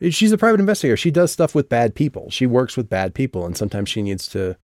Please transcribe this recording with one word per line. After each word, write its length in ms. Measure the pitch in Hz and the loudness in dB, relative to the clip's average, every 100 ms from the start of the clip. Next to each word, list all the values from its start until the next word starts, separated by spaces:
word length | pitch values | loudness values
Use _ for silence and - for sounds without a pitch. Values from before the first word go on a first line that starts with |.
| 170 | -2
She's 200 | 160 214 | 2 4
a 60 | 214 | 4
private 240 | 226 220 | 4 4
investigator. 380 | 196 208 147 110 | 2 0 0 0
She 120 | 175 | 2
does 220 | 165 175 | 2 2
stuff 220 | - 165 | 2 0
with 160 | 156 139 | 0 0
bad 240 | 120 117 | 0 0
people. 340 | - 156 - - | 0 -2 -4 -10
She 160 | - | -2
works 320 | 127 120 127 - | 2 2 0 -2
with 140 | 113 | -4
bad 240 | 92 95 | -2 -2
people, 320 | - 135 95 87 | -2 -4 -4 -6
and 100 | 85 | -4
sometimes 320 | 104 104 101 | -4 -4 -4
she 140 | - | -4
needs 260 | 101 98 - | -4 -6 -6
to, 300 | 101 92 92 _ | -6 -6 -6 _